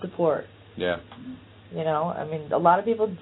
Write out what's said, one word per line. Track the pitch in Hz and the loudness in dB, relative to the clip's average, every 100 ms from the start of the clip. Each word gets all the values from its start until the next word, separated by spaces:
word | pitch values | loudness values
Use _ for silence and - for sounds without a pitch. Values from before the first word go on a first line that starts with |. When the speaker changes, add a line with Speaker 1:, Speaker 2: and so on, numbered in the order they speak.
Speaker 1:
support. | 185 - 170 135 - - - - | -8 0 0 0 -4 -16 -16 -4
Speaker 2:
Yeah. | 90 85 - - 247 - - - - | -2 -2 -6 -16 -16 -16 -18 -20 -12
Speaker 1:
You | 170 | -6
know, | 160 151 170 | -2 0 -2
I | - 156 | -4 -6
mean, | 156 147 | -8 -2
a | 139 | 4
lot | 170 180 | 6 6
of | |
people | 208 220 214 175 | 4 0 0 -2